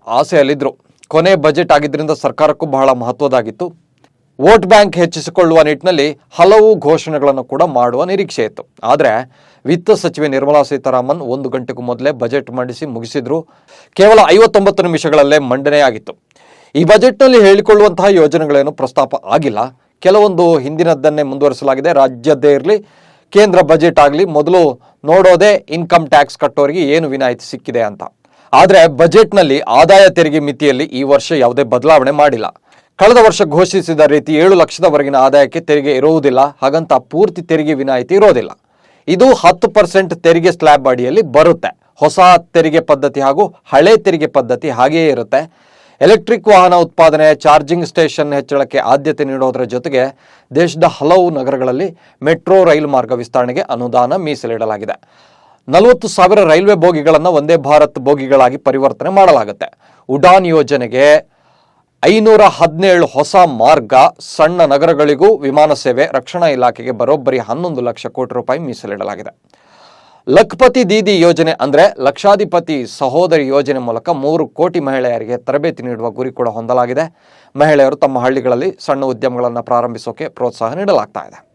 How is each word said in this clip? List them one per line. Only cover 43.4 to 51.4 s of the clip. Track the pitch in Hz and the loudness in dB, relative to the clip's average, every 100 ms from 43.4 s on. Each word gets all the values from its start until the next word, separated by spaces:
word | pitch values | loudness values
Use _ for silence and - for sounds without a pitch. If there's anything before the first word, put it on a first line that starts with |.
| 180 | -4
ಹಳೆ | - _ 147 185 226 | -6 _ 2 4 4
ತೆರಿಗೆ | 196 165 151 | 2 -2 -2
ಪದ್ಧತಿ | 139 123 123 151 | -2 -4 -4 -6
ಹಾಗೆಯೇ | 117 135 165 160 | -2 0 0 -2
ಇರುತ್ತೆ. | 120 107 135 160 _ _ _ _ - | -2 -2 -4 -4 _ _ _ _ 0
ಎಲೆಕ್ಟ್ರಿಕ್ | 160 214 220 233 220 | 2 2 0 -2 4
ವಾಹನ | 190 180 175 | 4 6 2
ಉತ್ಪಾದನೆ, | 170 - 160 151 156 151 | 0 2 2 4 2 2
ಚಾರ್ಜಿಂಗ್ | 151 151 143 170 165 | 2 2 0 -6 -4
ಸ್ಟೇಷನ್ | 175 156 - 147 | -2 -2 -2 -4
ಹೆಚ್ಚಳಕ್ಕೆ | 139 123 143 135 139 | -6 -4 -4 -2 -4
ಆದ್ಯತೆ | 113 139 147 151 | -2 -2 -2 -6
ನೀಡೋದರ | 135 135 131 127 | -6 -4 -4 -4
ಜೊತೆಗೆ | 120 123 143 131 131 - _ _ _ 139 | -6 -8 -4 -4 -4 -6 _ _ _ -2
ದೇಶದ | 170 156 | -2 0
ಹಲವು | 170 - 147 185 175 | -2 0 0 2 0
ನಗರಗಳಲ್ಲಿ | 143 | -2